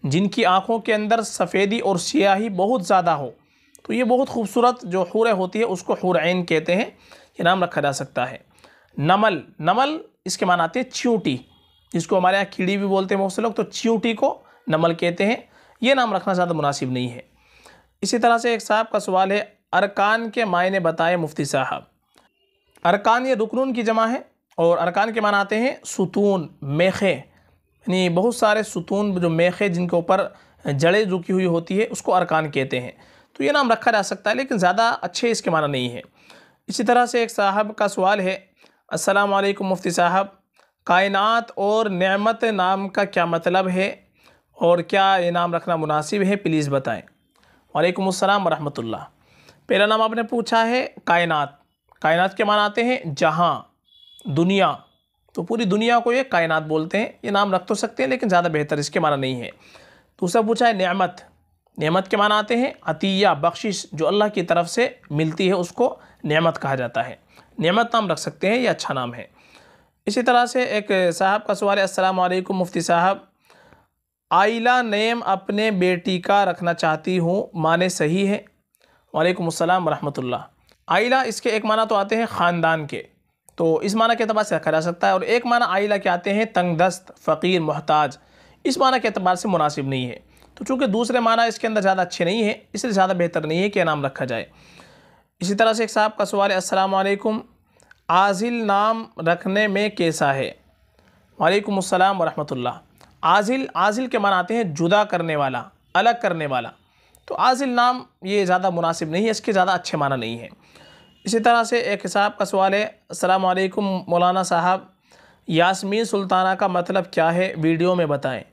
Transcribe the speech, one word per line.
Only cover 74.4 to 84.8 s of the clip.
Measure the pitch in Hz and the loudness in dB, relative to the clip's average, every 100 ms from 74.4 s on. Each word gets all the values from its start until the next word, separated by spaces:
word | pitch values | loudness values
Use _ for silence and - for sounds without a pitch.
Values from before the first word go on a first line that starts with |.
| 202 226 233 247 | 4 2 2 2
नेम | 240 208 220 233 | 2 0 0 -2
अपने | - 190 190 202 220 | -2 -4 -2 -2 0
बेटी | 196 185 180 175 185 | 2 2 0 -2 -4
का | 175 202 | 2 2
रखना | 190 175 175 | 2 0 -4
चाहती | 170 165 156 160 185 | -2 0 -2 -2 -2
हूँ, | 170 185 - 170 | 0 -2 -4 -4
माने | 156 170 185 | 0 2 0
सही | 185 151 180 196 | 0 -2 0 0
है?" | 202 - _ _ _ _ _ _ - | -2 -8 _ _ _ _ _ _ -2
वालेकुम | 170 185 170 | 0 0 -4
अस्सलाम | 160 170 185 170 | -2 0 2 0
वरहमतुल्लाह। | 156 147 139 127 123 - _ _ _ - | -2 -4 -6 -6 -6 -8 _ _ _ -2
आइला, | 175 233 262 | 0 2 0
इसके | 254 214 254 | 0 -4 -2
एक | 220 214 | -2 0
माना | 214 220 | 0 0
तो | 214 | 0
आते | 202 226 | 0 -2
हैं | 226 | -2
ख़ानदान | - 170 175 165 160 147 | 0 0 2 0 0 -4
के, | - - _ _ _ _ - | -10 -12 _ _ _ _ -2
तो | 170 160 | 0 2
इस | 202 214 | 0 0
माना | 226 | 2
के | 226 | 2
अतबार | 220 214 | 0 0
से | 208 165 | 0 -2
रखा | 160 | 0
जा | 156 | 0